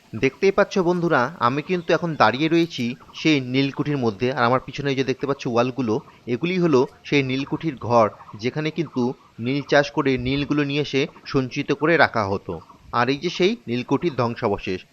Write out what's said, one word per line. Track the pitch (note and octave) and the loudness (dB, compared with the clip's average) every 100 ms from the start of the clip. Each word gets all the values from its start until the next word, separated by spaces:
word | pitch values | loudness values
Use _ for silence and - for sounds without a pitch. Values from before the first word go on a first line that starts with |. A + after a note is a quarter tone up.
| _ A2+ | _ -2
দেখতেই | C3+ - G3 | -2 2 2
পাচ্ছ | G3 G3 G3 | 2 2 2
বন্ধুরা, | F3 F3+ E3 D3 B2 F3 | 2 2 2 2 0 0
আমি | A#2+ C#3 | 0 0
কিন্তু | D3+ F3+ E3+ | -2 -2 0
এখন | E3 E3+ | 0 0
দাঁড়িয়ে | D3 A2 B2 D#3 | 2 4 4 2
রয়েছি | E3 E3 - A#2+ A#2+ - | 2 0 -2 -6 -6 -12
সেই | - D#3+ D3 | -4 2 2
নীলকুঠির | B2+ B2+ C#3 C3 D3 C#3+ | 2 0 0 -2 -2 0
মধ্যে। | A#2 G2 B2 | -2 0 -2
আর | C#3 | 2
আমার | A#2+ B2+ | 2 2
পিছনে | - - C#3 | -2 -6 -4
এই | C3 | -2
যে | |
দেখতে | C3 B2+ C3+ | -2 -2 -4
পাচ্ছ | C#3 C#3 | -4 -2
ওয়ালগুলো, | A#2 B2+ B2+ A#2+ A#2 - - - | 0 0 0 0 -2 -4 -14 -6
এগুলি | A#2+ F3 F#3 | -4 -2 0
হলো | E3+ C3 C#3 - | 4 4 2 -2
সেই | - D3 | -2 0
নীলকুঠির | C3 C3+ C#3 D#3 D#3+ B2 | 0 -2 -4 -6 -6 -6
ঘর, | G#2+ A#2 G#2+ - - A2 | 2 4 4 0 -18 -8
যেখানে | A#2 D3+ D#3 | -6 -4 -6
কিন্তু | E3 C#3+ C3 A#2+ - _ - | -4 -6 -2 -4 -4 _ -10
নীল | A#2 C#3+ C3+ | -4 -4 2
চাষ | D3 C#3+ | 4 4
করে | - C#3 B2+ | 0 0 0
নীলগুলো | B2 C#3 C#3 D3 | 0 -2 0 0
নিয়ে | C#3+ C#3+ | 0 -2
এসে | C#3+ C3+ D3+ - - | -2 -2 -2 -6 -4
সঞ্চিত | C#3+ B2+ C#3+ C#3 | -2 -2 -4 -4
করে | C#3+ D#3 D#3+ | 0 2 4
রাখা | A#2 A#2 G2 | 2 2 -2
হতো। | G2 - E2 - - - | -4 -6 -12 -12 -20 -6
আর | A#2 A#2+ | -2 0
এই | C#3+ | 0
যে | E3+ | -4
সেই | - F3+ A#3 - | 0 0 0 -4
নীলকুঠির | B2 A#2+ C#3 F3 B2+ | -4 0 -2 0 -2
ধ্বংসাবশেষ, | A#2+ A#2 A2+ G2 - F#2 - | -2 0 -2 -2 -4 -6 -8